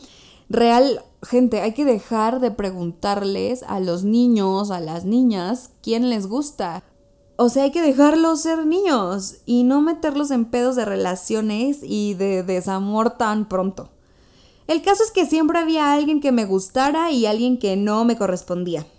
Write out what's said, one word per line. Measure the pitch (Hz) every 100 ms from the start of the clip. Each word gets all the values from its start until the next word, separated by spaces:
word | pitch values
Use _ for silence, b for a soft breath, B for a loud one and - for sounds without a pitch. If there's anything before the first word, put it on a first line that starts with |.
| b b b b b
Real, | - 233 240 269 233 - -
gente, | - 247 254 214
hay | 202
que | 220 294
dejar | 214 - 226 220 262
de | 247
preguntarles | 214 196 185 175 175 202 202 196 190 196 254 -
a | 196
los | 185 175
niños, | 196 233 247 220 190 190 208
a | 180
las | 160 170 185
niñas, | 233 254 202 175 247 - _
quién | - 226 247
les | 226 190
gusta. | 240 285 - 185 170 - _ _ _ _ -
O | 240
sea, | 262 277
hay |
que | 330
dejarlos | 320 262 294 320 330 311
ser | 320 330 311
niños | 349 392 254 185 196 190 - -
y | 240
no | 247 277
meterlos | 311 330 320 277 285
en | 254 233
pedos | 247 247 247
de | 214
relaciones | 196 185 185 - 220 214 208 262 285
y | - 208 208 180
de | 196 185
desamor | 180 185 180 190 196 214 226
tan | 226 226 214 208
pronto. | 185 190 - - _ b b b b b b b
El | 320
caso | 311 403
es | 440
que | 381 339
siempre | 311 311 339
había | 320 320 294
alguien | 285 302 311
que | 285
me | 240 208
gustara | 190 - 254 269 311 339
y | 269 214
alguien | 214 247 247
que | 202 190
no | 208 214 233
me | 233
correspondía, | 196 180 - 180 175 160 156